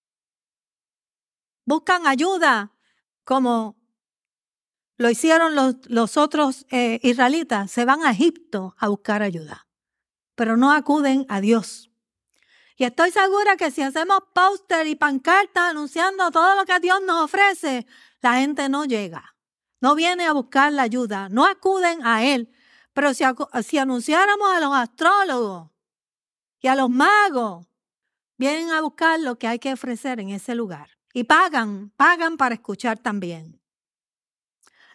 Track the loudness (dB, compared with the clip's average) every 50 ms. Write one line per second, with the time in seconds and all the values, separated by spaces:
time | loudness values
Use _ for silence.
0 | _ _ _ _ _ _ _ _ _ _ _ _ _ _ _ _ _ _ _ _
1 | _ _ _ _ _ _ _ _ _ _ _ _ _ -2 -2 0 0 0 0 2
2 | 2 0 0 2 2 0 0 2 2 2 2 2 -2 -6 _ _ _ _ _ _
3 | _ _ _ _ _ -2 0 0 2 0 0 -2 -2 -6 -10 _ _ _ _ _
4 | _ _ _ _ _ _ _ _ _ _ _ _ _ _ _ _ _ _ _ -2
5 | 0 0 0 2 2 4 4 4 4 2 2 2 0 0 0 -4 -6 -4 -2 0
6 | 0 0 0 0 0 0 2 0 0 -2 -2 -6 -8 _ -4 -2 -2 -2 -2 0
7 | 0 0 2 2 2 2 2 0 -2 -4 -4 -4 -4 -4 -4 -2 0 0 0 2
8 | 0 0 2 2 2 0 0 -2 _ _ -10 -10 -10 -10 -10 -6 -4 -4 -4 -4
9 | -4 -4 -4 -2 -2 -4 -6 -8 -10 -14 -18 -20 _ _ _ _ _ _ _ _
10 | _ _ _ _ _ _ _ -4 -2 0 2 4 4 4 4 2 2 0 0 2
11 | 2 2 0 0 -2 -2 -4 -2 0 2 2 0 0 -4 -12 -18 -20 _ _ _
12 | _ _ _ _ _ _ _ _ _ _ _ _ _ _ _ -4 -4 -2 0 2
13 | 0 2 2 2 2 2 2 2 2 2 2 2 0 -4 -2 -2 -4 -4 -2 -2
14 | 0 0 0 0 -2 _ 0 2 2 2 2 0 _ -4 -2 -2 -2 -2 -2 0
15 | 0 0 0 0 2 2 4 4 2 2 0 0 0 0 -2 -4 -8 -6 -4 -2
16 | -2 -2 0 0 -2 0 2 2 4 4 4 2 2 0 0 0 2 2 0 0
17 | 0 0 0 0 0 0 2 2 2 2 2 0 -2 -4 -4 -4 -6 _ _ -20
18 | _ _ _ _ -2 0 2 2 0 -2 -2 -4 -2 -2 -2 -2 -2 -4 -4 -4
19 | -6 -8 -12 -16 -18 -20 _ _ _ _ _ _ _ _ _ _ 2 2 2 2
20 | 2 0 0 0 0 0 0 -2 -2 -2 0 2 2 2 2 0 -2 -2 -2 -4
21 | -4 -4 -6 -8 -8 -4 0 2 2 2 2 0 -2 -2 0 0 0 -2 -2 -2
22 | -2 0 0 2 2 0 0 -2 -4 -8 _ _ _ _ _ _ _ _ _ -2
23 | 0 0 0 0 0 0 0 -2 -6 -8 -6 -6 -6 -2 -2 -2 -2 -2 -2 -4
24 | -2 0 2 2 2 2 2 2 0 0 0 0 0 0 0 0 -2 -4 _ -2
25 | 2 2 2 2 2 0 -2 -2 -4 -4 -6 -10 -14 -20 _ _ _ _ _ _
26 | _ _ _ _ _ _ _ _ _ _ _ _ -2 0 0 2 0 0 0 2
27 | 2 4 4 4 4 2 0 -2 -4 -6 -8 -10 -18 _ _ _ _ _ _ _
28 | _ _ _ _ _ _ _ -4 -2 -2 -2 -2 -4 -4 -2 -2 -4 -4 -4 -2
29 | 0 0 0 0 -2 -4 -6 -6 -6 -6 -6 -6 -6 -6 -8 -6 -8 -8 -10 -8
30 | -8 -8 -8 -8 -8 -10 -10 -10 -10 -8 -8 -6 -8 -8 -10 -14 -18 -20 _ _
31 | _ _ -8 -4 2 4 6 6 6 4 2 -2 -4 -4 -6 -10 -12 -8 _ 2
32 | 4 4 4 4 0 -2 -2 0 -2 -2 -2 -4 _ -10 -10 -6 -6 -6 -6 -4
33 | -6 -6 -6 -6 -6 -8 -10 -12 -16 -20 -20 _ _ _ _ _ _ _ _ _
34 | _ _ _ _ _ _ _ _ _ _ _ _ _ _ _ _ _ _ _